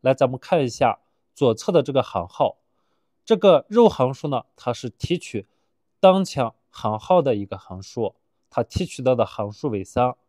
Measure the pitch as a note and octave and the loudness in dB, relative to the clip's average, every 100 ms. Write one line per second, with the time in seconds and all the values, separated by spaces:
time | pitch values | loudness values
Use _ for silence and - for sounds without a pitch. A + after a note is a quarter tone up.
0 | C3 C3+ C3 B2+ - E3+ B2+ - B2 - | 0 2 0 -2 -2 -2 0 0 -2 -2
1 | _ _ _ - C3 A2 - F3 C3+ C3+ | _ _ _ 0 0 0 0 0 0 -2
2 | - G2 F2 - C3+ - _ _ _ _ | -2 -6 -6 -2 -2 -2 _ _ _ _
3 | _ _ - G#3+ G3 D#3 - G#3+ A3+ - | _ _ -4 2 4 4 2 4 4 4
4 | B2+ C3 D3 B2+ - _ - A#2 B2 _ | -2 -2 -6 -6 -8 _ -8 -6 -10 _
5 | - - - G#2+ - _ _ _ _ _ | -6 -6 -6 -12 -12 _ _ _ _ _
6 | F#3+ F#3+ F3+ - A#2 _ _ - A2+ G#2+ | 4 4 -2 -4 -4 _ _ -6 -4 -4
7 | - F3+ C#3 G#2 G2+ F#2+ - F#2 G2 - | 2 2 2 -4 -6 -12 -14 -16 -12 -8
8 | G#2 _ _ _ _ - A#2 - F#3 - | -8 _ _ _ _ -6 -4 -6 -8 -4
9 | B2+ B2 A2 - G#2 G#2 C#3+ G#2 F#2+ - | -2 0 -2 -4 -10 -6 -6 -6 -4 -2
10 | B2 - | -2 -2